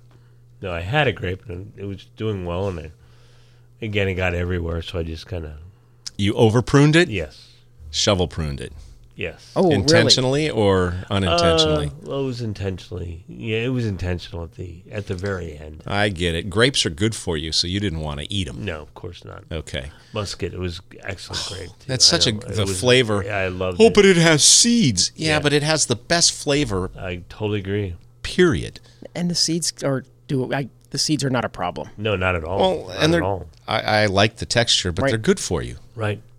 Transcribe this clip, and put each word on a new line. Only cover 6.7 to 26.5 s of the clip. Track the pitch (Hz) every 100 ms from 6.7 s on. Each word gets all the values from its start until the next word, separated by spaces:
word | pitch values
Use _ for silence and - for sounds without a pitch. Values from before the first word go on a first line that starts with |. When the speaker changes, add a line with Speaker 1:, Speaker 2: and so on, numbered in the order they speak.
| 143 151 156
Speaker 2:
it? | 175
Speaker 1:
Yes. | 104 78 - - - - - -
Speaker 2:
Shovel-pruned | - - 98 90 - 78 69
it? | 64 - - - - -
Speaker 1:
Yes. | 87 - -
Speaker 3:
Oh, | -
really? | 185 143
Speaker 2:
Intentionally | 139 165 - - 127 139 151
or | 113 101 95 90 87 92
unintentionally? | 101 95 170 170 165 156 151 147
Speaker 1:
Uh, | 139
well, | - 139
it | 135
was | 120
intentionally. | 117 98 98 92 - 90 87 82 -
Yeah, | 117 117 110
it | 120
was | 127 113
intentional | 92 90 90 - 85
at | 82
the, | - 90 85 -
at | 107 101
the |
very | 90 101 95 85 76
end. | 78 78 -
Speaker 2:
I | 101 107
get | 87 87
it. | 82 87
Grapes | 87 123 135 110
are |
good | 78 107
for | 110 - 80
you, | 78
so | 76 87
you | 95
didn't | 101 80
wanna | 78 71 73
eat | 101 92
'em. | -
Speaker 1:
No, | 107 80
of | 76
course | - - 85
not. | - - -
Speaker 2:
Okay. | 82 76 76 67 - -
Speaker 1:
Muscat, | 110 101 - 90
it | 92
was | 90 85 - -
excellent | - 92 - 90 -
grape, | 92 87 -
too. | -
Speaker 2:
That's | 127 -
Speaker 1:
I | 170
Speaker 2:
such | 147
a, |
Speaker 1:
know, | 104
it | 110 110
Speaker 2:
the |
Speaker 1:
was, | 98 92
Speaker 2:
flavor. | 123 123 117 104
Speaker 1:
yeah, | 98 101
I | 95
loved | 92 92 92
Speaker 2:
Oh, | 220
Speaker 1:
it. |
Speaker 2:
but | 214 196
it | 175
has | 165 151
seeds. | - - 240 240 165 92 -
Yeah, | - 156
Speaker 1:
Yeah. | 151
Speaker 2:
but | 147
it | 143
has | 147 156 -
the | 117
best | - 170 165
flavor. | - -